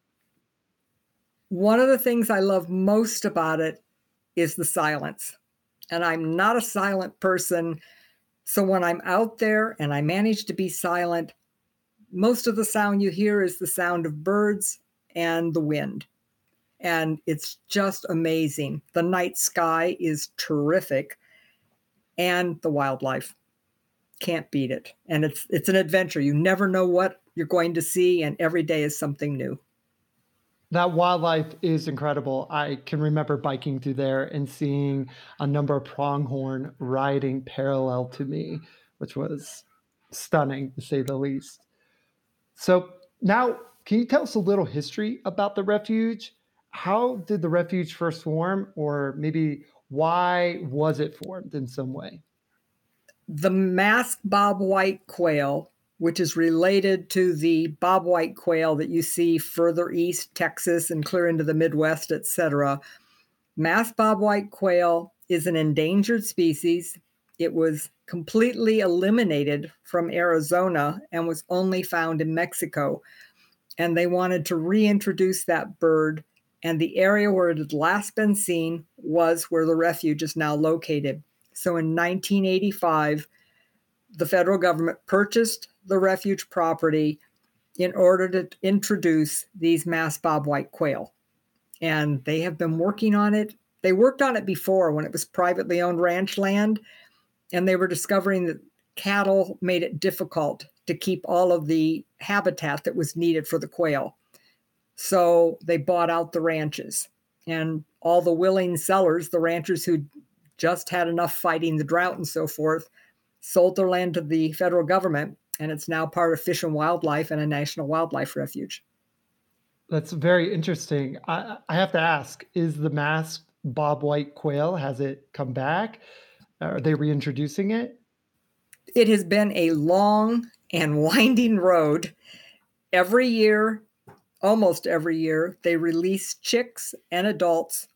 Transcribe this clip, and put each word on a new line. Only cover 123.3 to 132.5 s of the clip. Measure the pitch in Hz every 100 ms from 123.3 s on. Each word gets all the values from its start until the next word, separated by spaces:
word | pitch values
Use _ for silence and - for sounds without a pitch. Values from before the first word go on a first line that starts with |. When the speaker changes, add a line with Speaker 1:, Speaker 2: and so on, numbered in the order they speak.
| - _ _ -
Speaker 2:
bobwhite | 127 147 147 147 147 143
quail, | - 156 143 156 180
has | 139 127
it | 139 135 _
come | - 135
back? | 127 135 165 220 - - - - _ _ -
Are | 160 -
they | 135 151
reintroducing | 151 147 139 131 147 - 196
it? | 226 240 - _ _ _ _ _ _ _ - - -
Speaker 1:
It | 220
has | 214
been | 175 202 208 185
a | 165
long | 160 151 185 202 214 220 233 233 _ _
and | 170 156 147
winding | 156 208 226 240 240 214
road. | 180 175 156 151 - - - - -